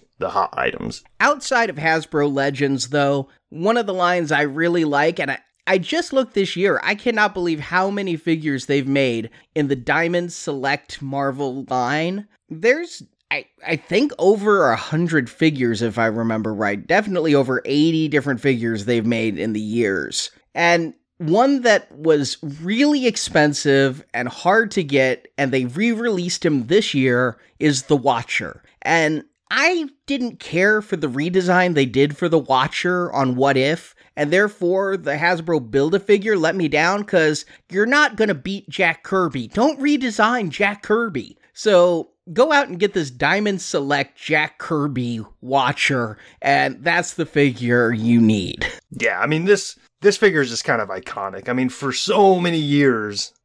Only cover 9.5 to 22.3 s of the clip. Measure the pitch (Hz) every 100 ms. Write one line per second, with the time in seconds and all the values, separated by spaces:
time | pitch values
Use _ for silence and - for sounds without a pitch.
9.5 | 156 139 135 120 147 170 175 175 - -
10.5 | 139 135 147 - - 139 139 139 131 139
11.5 | 135 - 127 123 147 170 196 208 _ -
12.5 | 160 220 302 339 - - _ - 143 -
13.5 | _ - 160 - 190 285 - 185 214 208
14.5 | 196 139 113 - 156 175 156 120 - 160
15.5 | 139 120 107 117 107 113 110 113 110 110
16.5 | 104 104 101 - 190 214 180 156 143 127
17.5 | 127 - 143 160 160 156 143 139 120 143
18.5 | 123 117 107 101 117 110 117 110 87 110
19.5 | 107 107 117 104 92 60 - - - _
20.5 | - 170 170 160 - _ - 160 202 269
21.5 | 277 240 208 - 143 160 151 135